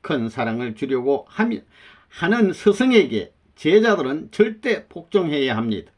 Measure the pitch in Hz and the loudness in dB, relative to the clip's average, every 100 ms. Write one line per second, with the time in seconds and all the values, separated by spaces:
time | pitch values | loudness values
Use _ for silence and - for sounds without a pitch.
0 | - 143 113 110 113 113 123 110 135 131 | -4 -4 -4 -6 -6 -4 -8 -8 -4 -2
1 | 123 139 - - 226 226 - _ - - | 0 -2 -4 -4 -4 -4 -12 _ -20 -20
2 | _ - 170 233 208 170 - 202 254 240 | _ -6 -2 2 2 2 0 2 4 4
3 | 151 113 - _ _ _ 151 196 226 196 | 4 -2 -6 _ _ _ 4 4 4 0
4 | 131 147 - - 220 214 269 139 - - | -2 -6 -10 0 0 0 -4 -4 -6 -20
5 | 160 202 170 147 135 113 117 101 - | -4 -2 0 -2 -2 -2 -2 -4 -8